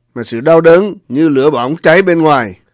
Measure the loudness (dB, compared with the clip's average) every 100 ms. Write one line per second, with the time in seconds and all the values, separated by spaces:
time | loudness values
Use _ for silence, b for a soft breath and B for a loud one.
0 | _ -14 -10 -4 0 2 4 2 0 -8
1 | -8 -2 0 0 0 -2 -6 -4 0 2
2 | 2 0 2 0 -2 -12 _